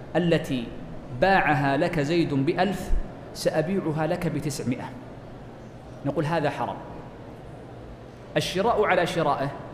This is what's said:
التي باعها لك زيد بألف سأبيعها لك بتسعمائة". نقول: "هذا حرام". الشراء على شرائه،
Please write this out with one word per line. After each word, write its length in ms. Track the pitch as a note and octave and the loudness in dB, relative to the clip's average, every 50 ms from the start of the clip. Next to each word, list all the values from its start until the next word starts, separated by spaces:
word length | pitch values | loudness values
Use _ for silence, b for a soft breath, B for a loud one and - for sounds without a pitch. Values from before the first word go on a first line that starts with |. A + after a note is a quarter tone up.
| - - - | -10 -2 0
التي 480 | D#3+ F3 E3+ E3 D3+ D#3+ - C#3 B2 A#2 - - - - - - - - - B2+ A#2+ | 2 4 4 4 4 2 0 -2 -4 -4 -6 -8 -10 -10 -10 -10 -12 -10 -8 0 2
باعها 560 | F3+ F#3+ G3 F3+ C#3+ C#3+ D3+ C#3 C#3+ C#3 C#3 | 4 6 6 6 6 6 4 4 4 4 4
لك 220 | C#3 F3 E3+ - D#3 | 4 2 2 2 2
زيد 340 | C#3+ C#3+ F3 F3 D#3 C3+ C#3+ | 2 4 4 4 4 4 4
بألف 580 | C3+ C3+ D#3 - E3 F#3 G3+ F#3+ - - - - - - - - - - - - | 2 2 2 4 4 2 2 2 -2 2 2 4 4 2 0 -6 -12 -14 -12 -8
سأبيعها 760 | - - E3+ - D#3 D3+ E3+ G3 F#3 - D#3+ D3 D#3 D#3 | -2 0 2 2 2 2 2 2 0 0 0 0 0 2
لك 200 | D#3 F3 F3 F3 | 0 0 0 0
بتسعمائة". 640 | D#3+ C#3+ D3 - D#3 C#3 - - - C3 - - - - - - - - - - - - - - - - - - - - - - - - - - | 0 0 0 -2 -2 -4 -2 -2 -2 -2 -2 -4 -10 -10 -12 -14 -14 -14 -14 -14 -14 -14 -14 -14 -16 -16 -16 -16 -16 -16 -16 -16 -14 -12 -6 -4
نقول: 200 | C#3 C#3 E3 D3+ | -2 0 0 0
"هذا 240 | D3+ E3+ E3 D3 C#3+ | 2 2 2 2 0
حرام". 280 | - - A#2+ G2+ F#2 - - - - - - - - - - - - - - - - - - - - - - - - - - - - - - - - | 0 0 -4 -4 -4 -6 -8 -12 -12 -12 -14 -14 -14 -14 -16 -16 -16 -16 -16 -16 -16 -16 -16 -16 -16 -16 -14 -14 -16 -16 -16 -16 -16 -16 -12 -4 -2
الشراء 460 | D3+ D3 - - F3+ G3 A#3+ G#3 G#3 G#3 | -2 -2 0 0 2 2 4 4 4 4
على 240 | E3 F#3 F3+ F3 | 6 6 4 4
شرائه، 440 | - - E3+ D#3 C#3+ C3 A#2+ C3+ D3 - - - - | 2 2 0 2 2 2 0 0 -4 -4 -6 -12 -12